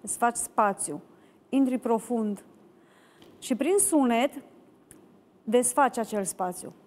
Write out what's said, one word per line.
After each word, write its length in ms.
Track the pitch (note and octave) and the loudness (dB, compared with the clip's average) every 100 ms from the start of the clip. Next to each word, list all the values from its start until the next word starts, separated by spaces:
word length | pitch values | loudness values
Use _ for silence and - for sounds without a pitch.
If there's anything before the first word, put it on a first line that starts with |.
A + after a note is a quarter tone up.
îți 160 | A3 - | -8 -2
faci 180 | A#3+ A#3 | -2 -2
spațiu, 640 | - - G#3+ G3 - D3 - - - _ _ | -6 0 0 0 -6 -8 -12 -20 -20 _ _
intri 280 | C4+ C4+ B3+ | 2 2 0
profund 680 | A#3+ A3+ - A#3+ G#3+ G3+ - - - _ _ _ _ _ - - | 0 -2 0 -2 -2 -6 -12 -20 -20 _ _ _ _ _ -20 -18
și 160 | - A#3 | -6 -2
prin 220 | C#4 G4+ | 2 2
sunet 540 | - D#4+ B3+ A3+ C#4 - - - - _ _ - - - _ _ | 4 4 4 2 0 -4 -18 -20 -20 _ _ -20 -20 -20 _ _
desfaci 540 | - A#3+ B3 - C4 A#3+ | 0 2 2 2 2 2
acel 260 | G#3+ G#3+ | -4 -4
spațiu. 500 | F#3+ - F#3 F3 - - | -4 -4 -6 -6 -14 -18